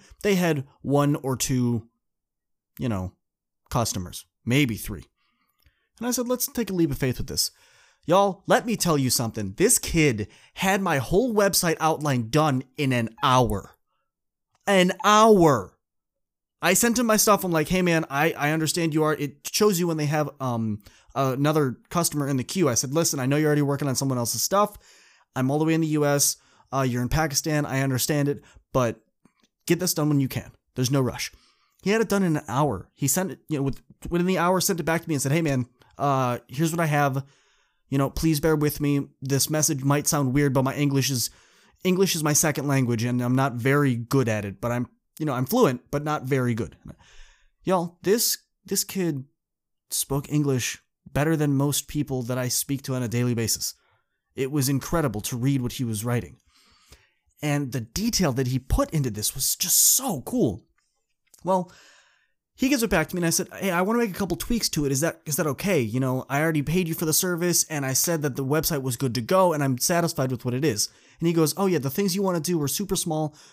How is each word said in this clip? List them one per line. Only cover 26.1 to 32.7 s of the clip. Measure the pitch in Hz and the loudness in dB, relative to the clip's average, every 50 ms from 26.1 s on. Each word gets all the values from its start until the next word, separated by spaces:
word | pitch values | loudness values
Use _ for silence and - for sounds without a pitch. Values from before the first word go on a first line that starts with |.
| 143 143 - - - - _ _ _ _ _ _ 127 | 2 2 2 0 -2 -6 _ _ _ _ _ _ -4
Uh, | 135 | -2
you're | 131 127 120 123 | 0 0 0 -2
in | 123 120 | -2 0
Pakistan. | 139 160 160 151 139 - - 160 151 147 151 | 0 0 0 0 -2 -4 -2 0 -2 -2 -2
I | - 127 135 | -2 -2 -2
understand | 135 135 127 120 - - 156 147 143 | -2 0 -2 -2 -2 0 0 0 0
it, | 143 143 143 - - _ - _ _ - | 0 -2 -4 -10 -20 _ -20 _ _ -2
but | 135 123 113 110 - _ _ _ _ _ _ _ _ _ _ _ _ _ | 0 0 0 -2 -6 _ _ _ _ _ _ _ _ _ _ _ _ _
get | - 170 165 | -2 -2 0
this | 180 175 - | 0 -4 -2
done | 165 147 151 | -2 0 2
when | 147 139 | 2 2
you | 135 | 0
can. | 123 - 113 - - - _ _ _ _ | 0 -4 -8 -10 -10 -20 _ _ _ _
There's | - 127 123 | -4 -2 0
no | 139 139 | 0 0
rush." | 127 120 - - - - - _ _ _ _ _ _ _ _ _ | 0 -2 -4 -6 -10 -12 -12 _ _ _ _ _ _ _ _ _
He | _ 190 | _ 0
had | 208 226 | 0 0
it | 220 - | 2 0
done | 202 202 190 | 0 0 2
in | 175 151 | 2 0
an | 147 - | -2 -4
hour. | - 127 135 151 139 | -4 -2 0 0 0